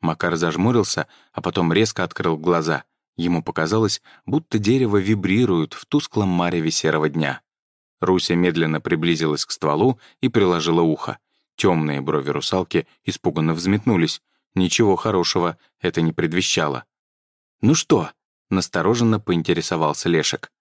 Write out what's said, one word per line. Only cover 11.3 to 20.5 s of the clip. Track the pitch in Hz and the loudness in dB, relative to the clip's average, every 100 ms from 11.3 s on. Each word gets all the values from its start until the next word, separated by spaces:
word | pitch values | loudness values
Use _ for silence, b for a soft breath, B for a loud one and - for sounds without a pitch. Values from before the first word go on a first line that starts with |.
| _ _ - | _ _ -2
Тёмные | 98 85 78 69 | 0 2 0 -4
брови | 69 76 69 | -2 -2 -2
русалки | 71 - 92 92 87 - b | -4 -2 -2 0 -2 -4 b
испуганно | - - - 78 80 | -8 -4 -4 -2 -2
взметнулись. | 82 87 104 117 101 80 - _ _ _ - | 0 0 0 2 2 0 -4 _ _ _ -2
Ничего | 92 - 110 95 | -2 2 2 2
хорошего | 113 98 87 - 87 82 _ _ | 0 0 0 0 -2 -4 _ _
это | 90 - | -4 0
не | 85 | -2
предвещало. | 80 82 87 92 - 78 65 - _ _ _ _ _ _ _ | 0 -2 -2 -2 0 -2 -4 -10 _ _ _ _ _ _ _
«Ну | 110 156 | 0 2
что?» — | - 131 87 - _ _ _ | 2 2 0 -10 _ _ _
настороженно | 95 90 87 92 120 117 107 | -2 -2 -2 0 2 2 0
поинтересовался | 104 87 80 85 - 85 78 76 - | 0 -2 0 -2 0 0 0 0 0
Лешек. | 82 76 - - | 2 0 -4 -10